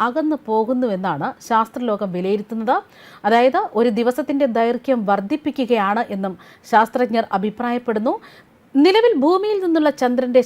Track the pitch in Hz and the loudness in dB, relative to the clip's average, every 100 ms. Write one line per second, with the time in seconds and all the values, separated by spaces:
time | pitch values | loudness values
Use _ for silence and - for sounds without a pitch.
0 | 226 302 311 302 - 220 220 254 247 190 | -2 -2 -2 -2 -2 -2 0 0 -2 -2
1 | 190 147 220 - - 220 226 262 240 202 | -4 -4 -6 -8 -2 0 0 -4 -4 -2
2 | 202 180 185 208 208 226 220 359 - - | -4 -4 -2 -2 -4 -6 -2 -2 -4 -18
3 | - - 208 233 254 339 427 214 240 220 | -20 -6 0 4 4 2 -2 0 0 0
4 | 233 247 294 277 277 226 233 247 - 247 | -2 -2 -4 -2 0 0 0 -2 -2 -2
5 | 202 202 196 302 302 262 233 226 196 208 | 0 -2 -2 -4 -4 -4 -2 0 0 -2
6 | 240 196 196 175 - - - 240 - 262 | -4 -6 -6 -8 -18 -20 0 2 2 0
7 | 247 226 - 196 208 208 240 247 247 214 | 0 -2 -2 -2 -4 -4 -4 -4 -4 -2
8 | 240 427 - - _ _ _ 269 320 403 | -2 -4 -8 -20 _ _ _ 4 4 6
9 | 480 330 285 370 415 415 370 320 302 294 | 4 4 2 2 0 -2 0 2 2 0
10 | 247 247 247 247 | 0 0 2 2